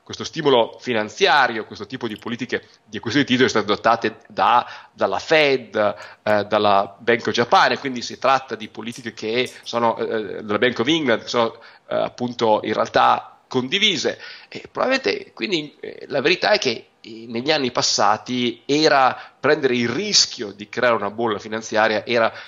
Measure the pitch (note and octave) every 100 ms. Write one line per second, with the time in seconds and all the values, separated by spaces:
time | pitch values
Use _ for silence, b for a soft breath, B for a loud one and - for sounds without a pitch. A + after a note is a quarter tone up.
0 | - G#2 A2 D#3+ D3 B2 G#2+ - - A2+
1 | G#2+ - F#3 D3+ B2 A2 G#2 G#2+ - C3
2 | A#2 G#2 A2+ A#2 B2 G2+ - b _ -
3 | A#2+ D3 C3+ B2+ B2 A2+ G2+ G#2 A2+ -
4 | A2 - - G#2+ G2 A#2+ - B B -
5 | G#2 F#2+ - D#3+ C#3+ C3 A2 G#2+ G#2 F2+
6 | - - G#2+ G#2+ G2+ G#2+ G#2 G2 G2+ -
7 | A2+ A#2 - G#2+ A#2+ F#3+ C#3+ C3+ C#3 A#2+
8 | G#2+ A2 B2+ C3+ - G#2+ G#2+ - A2 A#2+
9 | A#2 - A2 A#2 A#2+ B - A#2 A#2 A2
10 | A#2 A2+ G2+ F2+ G#2+ G#2 B2 A#2 A#2 E3
11 | C3+ G#2+ - B2 A2+ - b b - A2+
12 | G#2+ - B2 A#2+ A2+ G#2+ G#2+ A2 A#2 C3
13 | B2 A2+ - - _ B2+ C3 F#3+ G#3 D3+
14 | A2 - B B B - - - B3+ C4
15 | G3+ G3 - - - E3+ D3+ - - -
16 | C2+ C#3 C#3 F3+ G3 G#3 B2+ A2 - _
17 | - A2 A#2 A#2 C3+ D#3 B2+ C#3+ C3 -
18 | G#2 G#2+ - B2 B2 A2+ - D3 D#3 C#3
19 | B2+ - B B C3 D3+ C3 B2 A#2+ C3+
20 | G#3 - - - G#2 G2 G#2 - A#2+ A2+
21 | G2+ G#2+ A#2 G2 A2 A2 A2 G#2+ A2 G#2+
22 | A#2+ A#2+ A2+ -